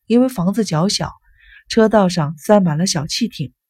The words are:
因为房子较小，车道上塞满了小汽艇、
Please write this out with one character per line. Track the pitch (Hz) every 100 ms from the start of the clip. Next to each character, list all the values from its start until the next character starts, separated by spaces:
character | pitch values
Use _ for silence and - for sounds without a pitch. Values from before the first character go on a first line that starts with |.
| -
因 | 233
为 | 254
房 | 254 175
子 | 202
较 | 208 156 190
小， | - 156 - _ _ _ - -
车 | - 220
道 | 220 185
上 | 180 147 170
塞 | - 208
满 | 180 151
了 | 190
小 | 151 147
汽 | - 226
艇、 | - 139 _ _